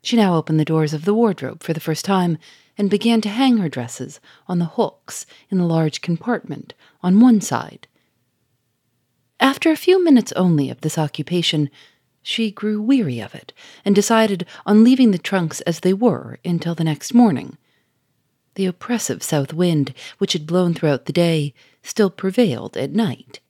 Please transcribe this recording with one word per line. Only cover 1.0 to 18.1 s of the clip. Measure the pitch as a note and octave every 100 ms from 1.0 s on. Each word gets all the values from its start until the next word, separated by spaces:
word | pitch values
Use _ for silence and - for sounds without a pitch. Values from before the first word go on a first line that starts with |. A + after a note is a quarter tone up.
| E3
the | G#3+
wardrobe | A#3 F3+ B2+ D#3+
for | -
the | D3+
first | - D#3 -
time | G3 F3 D#3 - _ _ -
and | G3+
began | G3+ A#3 A3+
to | G#3+
hang | G#3+ C4+ A#3
her | E3+
dresses | C3 A#2+ - C3 - _ _ -
on | F3+
the | E3+
hooks | - G3 _ - - - - _
in | F#3+
the |
large | F3 E3 D#3+ -
compartment | - E3 - A3+ - D3 - - _ _
on | F3+ G3
one | B3+ G#3+
side. | - A#2+ - - - _ _ _ _ _ _ _ _ _ _ _ _ _ _ _
After | C4+ C#4 E4
a | D#4
few | - F#4
minutes | E4+ B3+ -
only | - F#3 D#3 C3
of | B2
this | D#3 D#3+
occupation, | D3+ - C#3+ F3+ D#3+ D#3 C#3+ _ _ _ _ _
she | - - A3
grew | G3+ G#3 G#3
weary | G#3+ C4+ F3 A#2+
of | G2+
it | - - _ - - G3
and | G3+
decided | G3+ A3+ A3 F#3+ F3 - -
on | G#3
leaving | A#3 B3+ B3
the | F3+
trunks | - G3 E3 -
as | - E3
they | F#3
were | G3 A#3+ D#3 B2 A#2+
until | F#3 E3+ E3 E3+
the |
next | D#3+ D3 -
morning. | A#3+ A#3 B2+ - - _ _ _ _ _